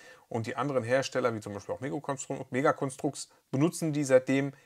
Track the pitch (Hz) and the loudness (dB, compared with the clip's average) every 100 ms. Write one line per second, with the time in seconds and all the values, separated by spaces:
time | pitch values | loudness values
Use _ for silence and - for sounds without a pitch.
0 | - - - 117 113 117 139 131 113 131 | -20 -20 -8 -6 -4 -2 0 0 2 0
1 | 131 131 123 110 104 101 - 87 135 160 | 2 0 0 0 -6 -8 -8 -6 -6 -6
2 | - 135 - 139 - 127 151 139 139 - | -6 -6 -6 -8 -4 0 2 2 -2 -2
3 | 151 - - _ _ 135 160 - 160 147 | -4 -4 -12 _ _ 2 2 2 -2 0
4 | 135 131 131 135 139 - | 6 6 6 0 0 -6